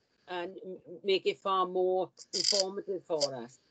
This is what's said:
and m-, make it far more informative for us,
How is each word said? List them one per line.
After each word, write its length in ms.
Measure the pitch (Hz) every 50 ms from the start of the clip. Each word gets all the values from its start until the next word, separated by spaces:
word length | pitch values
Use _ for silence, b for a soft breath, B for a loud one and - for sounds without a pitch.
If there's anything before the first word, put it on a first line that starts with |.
| _ _ _ _ _ 185
and 260 | 180 175 175 190 190 - -
m-, 120 | 190 185 - - 147 180 - -
make 220 | 196 190 175 - 202
it 100 | 185 -
far 300 | - 196 190 185 185 180
more 420 | 185 185 185 185 185 185 180 143 _ - - _ -
informative 720 | - - - 202 196 190 190 196 202 - 190 196 165 - -
for 280 | 170 151 143 135 135
us, 240 | 123 113 123 - - _ _